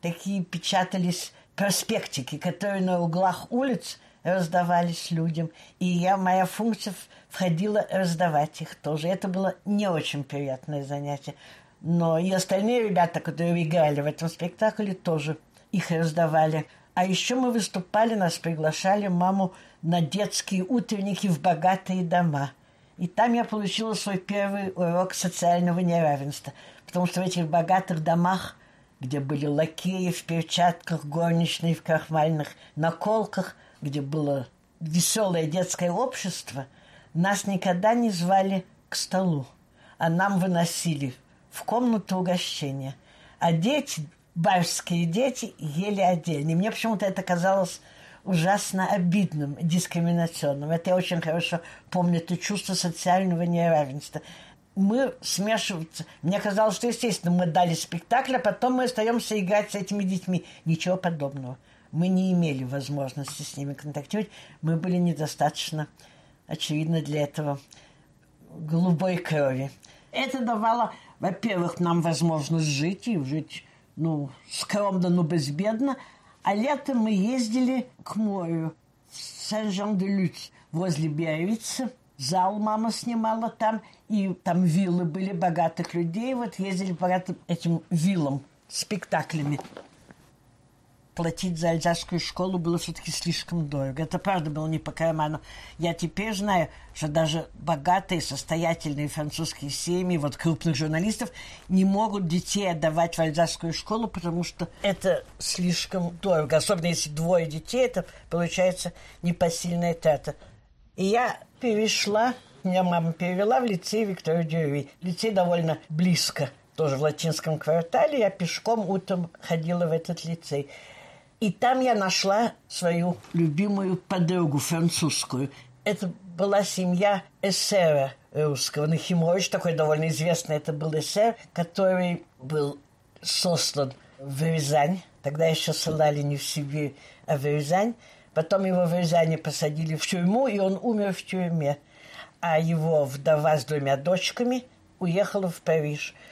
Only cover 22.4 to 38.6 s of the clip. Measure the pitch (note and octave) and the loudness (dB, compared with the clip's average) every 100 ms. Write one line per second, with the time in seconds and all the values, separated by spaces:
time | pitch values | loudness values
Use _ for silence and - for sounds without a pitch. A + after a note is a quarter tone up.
22.4 | C#3 - _ _ _ - F3 - A#3 A#3 | -4 -8 _ _ _ -8 -4 2 2 2
23.4 | A3+ G#3+ G3+ - A3+ G#3+ - F#3+ - G3+ | 0 -2 -2 -2 -2 -4 -4 -4 -2 -2
24.4 | G3+ G3+ G3 F#3+ F3 E3+ F#3 - F3+ - | 0 -2 -4 -2 0 0 0 -2 -4 0
25.4 | F3 F3 F3 E3+ F3+ E3+ D#3+ C#3+ C#3 C#3+ | 2 4 4 2 2 4 4 2 -2 -8
26.4 | - - - - - F3+ F3 F3+ F#3 F3+ | -12 -16 -18 -20 -6 -2 0 0 -2 0
27.4 | E3 E3+ E3 F#3 F3+ E3+ D#3 E3 F3 F#3 | 0 2 4 2 2 -2 2 2 4 0
28.4 | - - - _ _ - C3 C#3+ C#3 D3 | -4 -14 -20 _ _ -12 -6 -4 -2 -2
29.4 | D3 D3 D#3+ - F3+ F#3 F3+ E3+ - E3 | 0 2 0 -2 -4 -2 -2 -2 -2 -4
30.4 | E3 - F3 E3+ - E3 D3 D3+ E3+ E3+ | -2 2 2 2 -2 -4 -4 -2 2 2
31.4 | E3 - E3 D#3+ - D#3+ - D#3 D#3 D#3 | 2 0 0 0 2 0 2 2 2 2
32.4 | D3 - - - E3 E3 - A3 G3+ - | -4 -10 -12 -2 -2 0 0 0 0 -4
33.4 | F3+ - - - D3 C#3+ C#3 D#3 C#3+ C#3 | -6 -8 -20 -10 -6 -6 -4 -2 0 -2
34.4 | B2 _ _ - D#3+ E3 E3+ A3 G#3 F3 | -4 _ _ -12 -2 2 2 2 2 2
35.4 | D#3 F3 F3+ - F3 F3 C4+ - G3 - | 0 0 -2 0 0 0 -2 -2 -6 -8
36.4 | - B2 C3 - - - - D#3+ F#3 G3+ | -8 -10 -10 -14 -20 -20 -6 0 2 2
37.4 | - G3 G3 F3 G#3+ A#3 A#3 F3+ F3 F#3+ | 0 -2 0 2 4 4 2 0 2 4
38.4 | F#3+ F#3+ | 4 0